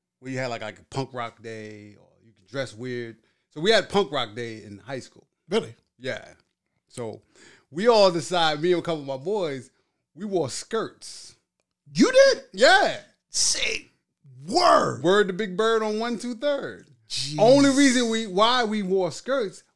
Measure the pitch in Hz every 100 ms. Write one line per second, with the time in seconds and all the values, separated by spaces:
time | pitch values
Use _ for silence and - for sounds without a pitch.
0 | _ _ 131 131 127 117 107 104 - 135
1 | 127 127 117 - 113 110 107 107 104 101
2 | 90 _ 113 _ _ 139 131 110 127 123
3 | 117 110 _ _ _ 151 180 220 - 202
4 | 175 143 113 104 117 110 104 101 110 135
5 | - _ _ _ - 208 113 - _ _
6 | 127 107 - - _ _ _ _ _ -
7 | 113 - _ _ - _ _ 147 233 226
8 | 190 170 135 175 160 151 170 175 170 160
9 | 135 131 156 208 165 135 120 _ _ _
10 | _ 147 208 185 135 - - 220 160 -
11 | - - - _ _ _ _ _ _ 147
12 | 427 523 554 - - 190 277 381 269 127
13 | - _ _ - - - - - - _
14 | _ _ 143 127 147 302 349 339 - -
15 | 156 202 196 180 214 180 220 226 220 214
16 | 233 233 240 226 294 277 160 92 - _
17 | - - 135 151 220 277 277 269 277 247
18 | 233 226 226 185 220 254 233 214 185 190
19 | 175 - - 269 196 - _